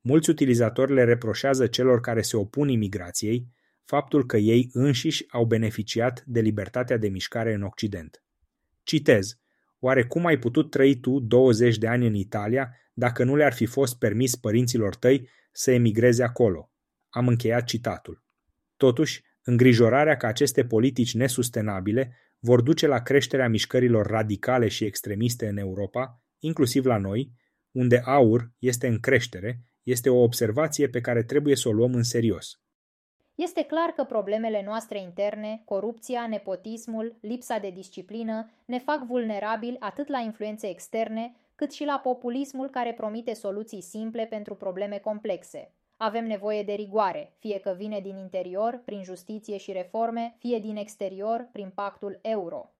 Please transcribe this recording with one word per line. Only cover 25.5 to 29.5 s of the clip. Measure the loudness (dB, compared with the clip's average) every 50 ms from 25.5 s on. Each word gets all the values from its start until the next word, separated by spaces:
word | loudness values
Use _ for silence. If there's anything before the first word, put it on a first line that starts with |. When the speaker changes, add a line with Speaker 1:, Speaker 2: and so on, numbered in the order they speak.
| -4
Speaker 1:
Europa, | -4 -6 -6 -6 -6 -6 -6 _ -6 -6 -6 -10 _ _ _ _ _
inclusiv | -6 -6 0 2 0 2 2 2 2
la | 4 2
noi, | 2 0 -2 -2 -4 -4 -6 -10 _ _ _ _ _ _ _
unde | _ -2 2 4 4 4 4
aur | 4 4 6 6 6 6 4 0 -4 _ _
este | -2 -2 -2 0 0
în | 0 0 0
creștere, | 2 2 2 2 2 0 -10 -10 -10 -10